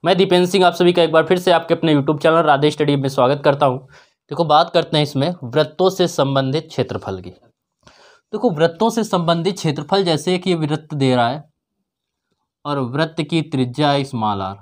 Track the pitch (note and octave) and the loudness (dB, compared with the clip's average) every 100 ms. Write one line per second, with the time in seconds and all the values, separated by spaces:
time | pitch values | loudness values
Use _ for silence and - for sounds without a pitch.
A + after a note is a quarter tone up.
0 | D#3+ F#3 F#3+ F3+ F3+ G3+ F3+ F3 F3+ F3+ | 0 2 2 2 2 2 2 4 2 4
1 | D#3+ D#3+ D#3+ F#3 F3+ E3 E3 E3 E3 D3 | 4 2 2 0 2 0 2 -2 2 2
2 | C#3+ D3 E3 D#3+ D#3 C#3 D3+ D3 D3 C#3+ | 0 0 2 4 4 2 2 0 0 0
3 | C3+ C3+ B2+ C#3+ D3 C#3 C#3+ B2 - - | -2 0 0 2 0 2 0 -2 -10 -20
4 | _ _ _ D3+ E3 D3+ E3+ E3+ D#3+ D3+ | _ _ _ -6 2 2 2 0 0 0
5 | D3 C3+ D3 F3+ B2 C3+ D3 - F#3 F#3 | 0 -2 -4 -4 -4 -2 -2 0 -2 2
6 | F3 - C#3 C3+ C3+ D3 D#3+ - B2 - | -2 0 0 0 -2 -4 -6 -6 -6 -6
7 | - F#2+ F2+ - _ _ _ _ _ _ | -8 -12 -12 -20 _ _ _ _ _ _
8 | - _ _ G#3+ A#3+ D3+ E3 E3 A3+ A3 | -20 _ _ -4 -2 0 -2 0 -2 0
9 | G#3+ F#3 E3+ E3+ E3 G3 D#3+ D3 D3 G3 | -2 0 0 0 -2 -2 -4 -4 -2 0
10 | F3+ D#3 F#3 F3+ F#3 E3+ D3+ D#3 - D3+ | 0 0 0 -2 -2 -2 -2 -4 -6 -2
11 | C3+ B2+ A#2 C#3+ - _ _ _ _ _ | 2 2 0 -2 -12 _ _ _ _ _
12 | _ _ _ _ _ _ C#3+ C#3+ B2 C#3 | _ _ _ _ _ _ -8 -4 -4 -2
13 | D#3+ D#3+ D3+ E3 D#3 C3+ B2+ B2 D3+ C#3 | -4 -4 -4 -2 -2 -2 -4 0 0 0
14 | C#3 A#2+ G#2+ G2+ F#2+ G2 | -2 -4 -4 -4 -6 -10